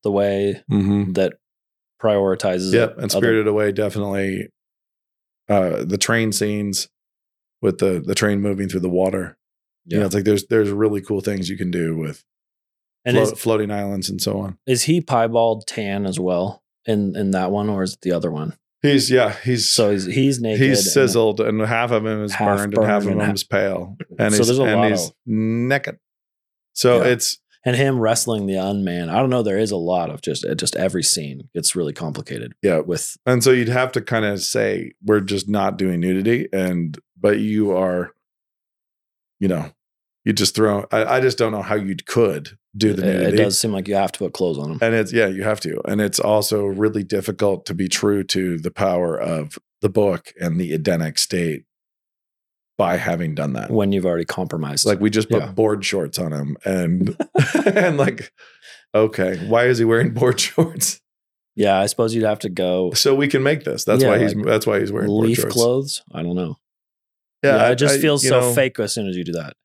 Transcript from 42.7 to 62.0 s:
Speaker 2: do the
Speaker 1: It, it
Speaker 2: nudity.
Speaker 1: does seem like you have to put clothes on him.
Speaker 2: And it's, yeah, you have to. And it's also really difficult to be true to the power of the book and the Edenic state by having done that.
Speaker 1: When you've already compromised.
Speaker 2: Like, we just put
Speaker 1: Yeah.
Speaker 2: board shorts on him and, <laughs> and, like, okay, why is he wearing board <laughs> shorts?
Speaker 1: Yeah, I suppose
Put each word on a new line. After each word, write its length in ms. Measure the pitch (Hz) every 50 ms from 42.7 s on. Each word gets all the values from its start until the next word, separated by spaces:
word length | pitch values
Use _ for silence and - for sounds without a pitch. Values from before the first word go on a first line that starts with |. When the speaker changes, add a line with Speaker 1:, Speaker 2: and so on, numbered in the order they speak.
| -
Speaker 2:
do 160 | 101 107 104 95
the 100 | 95 92
Speaker 1:
It, 20 | 98 95
it 40 | -
Speaker 2:
nudity. 180 | - - 98
Speaker 1:
does 220 | 104 104 101 95 -
seem 120 | - 110 101
like 140 | 95 90
you 80 | 101 101
have 160 | 98 98 - -
to 60 | -
put 140 | 101 85 -
clothes 240 | - 92 85 78
on 140 | 71 71 76
him. 80 | 80 -
Speaker 2:
And 140 | 117 113 117
it's, 160 | 110 107 90 113
yeah, 140 | 117 110
you 160 | 95 95 98 98
have 160 | 110 107 -
to. 200 | - 80 - - -
And 120 | - 101 107
it's 180 | 104 98 - -
also 460 | - 104 107 107 101 - 107 104 101
really 380 | 98 98 98 107 107 - 107 95
difficult 640 | - 107 98 - - 92 - 104 101 95 87 -
to 60 | - 87
be 120 | 87 95
true 360 | 87 - - - 104 101 101 95
to 320 | - - 95 92 90 85
the 140 | 82 80 87
power 440 | - - 101 95 90 90 87 85 80 -
of 400 | - 85 82 78 76 76 - - _ _ _ -
the 80 | - 101
book 440 | 92 107 101 98 87 85 - - - -
and 200 | 87 87 80 87
the 120 | 90 78 76
Edenic 440 | 80 76 101 87 82 82 78 78 -
state 460 | - - 101 90 85 82 73 - - _ _ _ _ _ _ _ _ _ _ _ _ _ _ _ _ _ _ _ _ _ _
by 200 | - 98 87 90
having 380 | 87 - - 85 85 85 78 76
done 180 | 80 73 71 64
that. 160 | 57 50 -
Speaker 1:
When 200 | 110 107 101 98
you've 140 | 98 95 90
already 200 | 90 85 85 82
compromised. 600 | - - 92 92 - - 82 76 71 71 73 -
Speaker 2:
Like, 140 | 107 101 92
we 100 | 101 107
just 200 | 104 110 110 -
put 120 | 117 104
Speaker 1:
Yeah. 100 | - 98
Speaker 2:
board 320 | 92 110 110 107 104 98 92
shorts 320 | - 101 95 80 71 -
on 140 | - 90 78 76
him 220 | 71 71 71 71 - -
and, 500 | 95 95 90 87 82 87 92 92 104 - - - - -
<laughs> 300 | 370 - - - 277 -
and, 320 | - - 208 180 175 151
like, 340 | 143 135 - 113 - - - _ - - - - _ - - - - _ _ -
okay, 420 | 107 110 107 - - 92 92 95 82 90
why 180 | 107 113 117 123
is 120 | 127 127 113
he 60 | 117
wearing 280 | 113 113 117 120 120 113
board 260 | 120 127 127 127 -
<laughs> 0 |
shorts? 640 | - - - - 165 165 - - - - - - _ _ _ _ _ _ _ _ _ _ -
Speaker 1:
Yeah, 240 | 104 104 101 98 95
I 80 | 101
suppose 280 | 101 - -